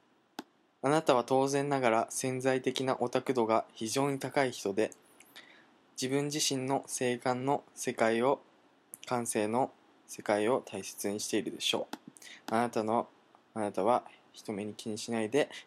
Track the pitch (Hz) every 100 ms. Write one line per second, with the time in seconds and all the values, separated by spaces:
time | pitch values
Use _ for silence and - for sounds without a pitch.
0 | _ _ _ - - _ _ _ 131 156
1 | 156 127 120 131 139 139 143 139 123 110
2 | - - 131 127 131 131 131 127 131 127
3 | 123 127 123 127 110 113 - - 110 131
4 | 139 139 135 143 131 120 101 98 107 -
5 | _ - - - - - _ _ _ -
6 | 131 139 147 151 - 135 131 139 - -
7 | 127 123 131 123 131 143 - - - 120
8 | 113 113 123 135 - _ _ _ _ -
9 | - 123 117 113 107 117 135 - _ _
10 | - - - 104 107 127 - 101 98 -
11 | 104 104 - - - - - - - -
12 | - - - - - 113 120 117 107 117
13 | - _ _ - _ 113 104 98 98 123
14 | - - _ - - 104 107 104 117 107
15 | - 117 107 135 - -